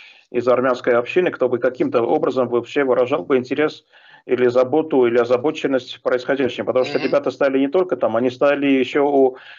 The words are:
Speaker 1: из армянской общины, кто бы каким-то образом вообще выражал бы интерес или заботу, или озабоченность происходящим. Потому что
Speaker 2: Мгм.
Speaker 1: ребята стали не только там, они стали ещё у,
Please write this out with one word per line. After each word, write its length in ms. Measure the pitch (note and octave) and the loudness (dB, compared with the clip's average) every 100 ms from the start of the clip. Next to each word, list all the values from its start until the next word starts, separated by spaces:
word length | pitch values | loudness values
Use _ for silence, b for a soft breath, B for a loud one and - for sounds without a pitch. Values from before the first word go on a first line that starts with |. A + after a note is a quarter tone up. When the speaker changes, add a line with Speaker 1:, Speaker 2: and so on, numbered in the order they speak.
| B B B | B B B
Speaker 1:
из 180 | B2 A#2+ | -2 0
армянской 460 | B2 C3 B2 C3 | 2 0 0 0
общины, 360 | A#2+ B2 F3+ F3+ | 0 0 0 0
кто 180 | - B2+ | 0 -2
бы 80 | A#2+ | 0
каким-то 420 | B2+ - D3 A#2+ | -2 -2 -2 0
образом 460 | A2+ D#3 D3+ B2+ B2 | 0 0 0 -2 0
вообще 360 | A#2+ A#2 D3 | -2 -2 -2
выражал 400 | C3 B2+ A#2 C#3+ | 0 0 0 -2
бы 120 | - B2+ | 0 -2
интерес 480 | A#2+ C3 D3+ - b b b b | 0 -2 -2 -4 b b b b
или 220 | - A#2+ B2 | -4 0 2
заботу, 580 | B2 B2+ D3+ D#3 C#3 A#2+ | 2 2 0 0 2 2
или 120 | A#2+ | 2
озабоченность 800 | B2+ A#2+ D3+ D3+ C#3 C3 - - | 2 0 0 -2 -2 -2 -4 -8
происходящим. 640 | C3 B2+ - C3+ B2 - | -2 -2 -2 -2 -2 -2
Потому 220 | G#2+ B2+ B2+ | -2 -2 0
что 120 | C3 | -2
Speaker 2:
Мгм. 60 | |
Speaker 1:
ребята 260 | C3 C#3+ C#3 | 0 0 -2
стали 280 | - C#3 C3+ | -2 0 0
не 100 | C#3 | 0
только 280 | F3+ F3+ - | 0 0 -2
там, 200 | A2+ A2+ | 0 0
они 140 | B2+ | -2
стали 360 | B2 C#3+ C#3+ C#3+ | 0 0 2 2
ещё 380 | C3+ B2 D3+ | 2 2 0
у, 320 | C#3+ C#3 C3 C3 B | 2 4 2 0 B